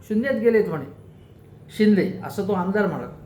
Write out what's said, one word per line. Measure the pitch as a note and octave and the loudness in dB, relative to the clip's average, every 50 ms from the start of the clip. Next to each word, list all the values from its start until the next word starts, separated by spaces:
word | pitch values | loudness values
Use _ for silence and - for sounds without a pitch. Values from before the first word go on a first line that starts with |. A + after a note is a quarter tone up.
| - - | -6 -2
शून्यात | G#3+ G#3+ B3 C#4 B3+ A3 | -2 -2 0 -2 -2 2
गेलेत," | G#3+ A#3+ A3+ A3 F#3+ | 2 4 4 4 2
म्हणे | F3+ E3 D3+ C3 - - - - - - - - - - - - - - - - - - - | 2 -2 -6 -8 -10 -16 -20 -20 -20 -20 -20 -20 -20 -20 -20 -20 -20 -20 -20 -20 -20 -2 2
शिंदे, | G#3+ G#3+ G#3 F#3 D#3+ - - - - | 4 4 6 4 2 0 -4 -8 -10
असं | D3 - - G3 F#3+ | -10 -8 -6 -4 -2
तो | G#3 | -2
आमदार | F#3 F3+ F#3 F#3+ G#3+ G3+ F#3 | -2 -2 -2 0 0 0 0
म्हणाला. | D#3 C3 B2 B2+ - - - | -2 -6 -10 -12 -14 -18 -20